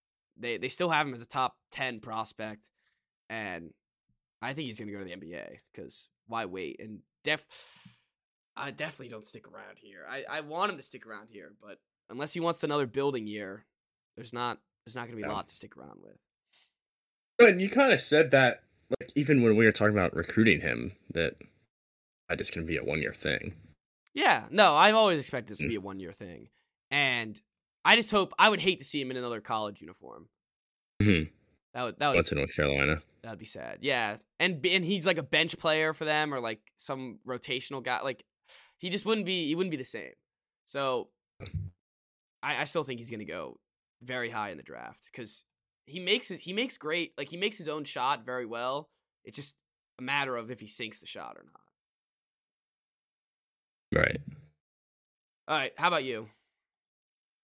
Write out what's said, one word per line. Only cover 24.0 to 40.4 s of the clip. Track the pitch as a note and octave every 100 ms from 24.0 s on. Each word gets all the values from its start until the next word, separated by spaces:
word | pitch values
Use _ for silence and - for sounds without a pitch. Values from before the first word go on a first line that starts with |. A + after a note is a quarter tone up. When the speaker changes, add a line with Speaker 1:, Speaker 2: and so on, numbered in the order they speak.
| _
Speaker 1:
Yeah, | - F#4 C3+ A2
no, | F3 F#3 D3+
I've | G3+ A3
always | G#3 D#3
expected | B2+ B2+ -
this | G#2+
to | D3
Speaker 2:
Mm. |
Speaker 1:
be | G#2+
a |
one-year | F#2+ F#2+ F2
thing. | - F#2 D2 A#1 _ _ _ -
And | C#3+ C3+ A#2+ A2 G2+ _ _ _ _ E3
I | A3+
just | A3
hope, | G#3 F3+ -
I | A3
would | F#3+
hate | F#3 F3+
to | -
see | D3
him | C3
in | B2+
another | A#2+ A2+
college | - A2 G#2+ G#2
uniform. | D#2 F#2+ B1+ A1 - _ _ _ _ _ _ -
Speaker 2:
Mm-hmm. | G#2 F2 D#2 _ _ _ _
Speaker 1:
That | B2
would, | B2 -
that | C#3+
would | F2+
Speaker 2:
What's | D#2+
in | D2+
North | C#2 -
Carolina? | C#2+ C#2 C#2 D#2 - _
Speaker 1:
That'd | A2+ G#2
be | -
sad. | F2 A#1 G1+
Yeah. | C#3 B2 G#2+ A2 _ -
And, | F3+ D#3+ E3+
and | F#3
he's, | E3 G3 E3+
like, | E3
a |
bench | C#3 D3+ E3 -
player | D#3+ D#3 D#3
for | D#3
them | D#3 D3+ D3+
or, | C3+
like, | A#2 A2 _ -
some | - C3+ B2+ - A#2+
rotational | B2 - B2+ - C#3
guy. | B2 A#2+
Like, | C3+ A#2+ - _ - - - _
he | F3+
just | F#3+ G#3
wouldn't | A3 F3+
be, | F#3 D3+
he | E3
wouldn't | F#3
be | D3
the | B2+
same. | A2+ C#2 - _ _